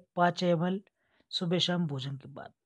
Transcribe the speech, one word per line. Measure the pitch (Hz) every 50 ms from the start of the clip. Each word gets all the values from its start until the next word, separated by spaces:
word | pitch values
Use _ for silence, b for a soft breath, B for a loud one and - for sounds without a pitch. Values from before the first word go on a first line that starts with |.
| - _ _
पाँच | 180 175 175 170 - 185
एम | 175 175 160 175
एल | 180 190 208 - _ _ _ _ _ _ _ _ _
सुबह | - - 185 165 180 170
शाम | - 180 175 175 175
भोजन | 147 143 131 127 139 139
के | 135 -
बाद। | 139 143 - - - - _ _